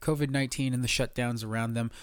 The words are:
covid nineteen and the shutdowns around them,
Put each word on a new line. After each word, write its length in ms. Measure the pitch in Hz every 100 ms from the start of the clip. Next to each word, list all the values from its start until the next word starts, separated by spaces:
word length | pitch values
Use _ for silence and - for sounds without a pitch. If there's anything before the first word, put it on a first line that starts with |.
covid 280 | - 151 147
nineteen 440 | 139 135 - 135
and 100 | 127
the 40 | 120
shutdowns 580 | - 123 - 120 117 110
around 280 | 113 113
them, 180 | 117 117 -